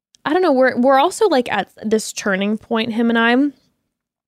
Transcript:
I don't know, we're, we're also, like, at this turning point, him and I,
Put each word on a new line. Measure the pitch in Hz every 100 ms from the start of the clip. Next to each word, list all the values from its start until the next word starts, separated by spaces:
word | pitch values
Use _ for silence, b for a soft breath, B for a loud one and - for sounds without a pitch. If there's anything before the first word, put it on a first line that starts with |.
| _ _ -
I |
don't | 349
know, | 359
we're, | 262 262 240
we're | 254 269
also, | 320 - 427
like, | 277 240
at | 208 185 -
this | 214 220 -
turning | - 214 190 202 214
point, | - 226 226
him | 220 233
and | 233
I, | 233 247 285 - _ _ _ _ _ _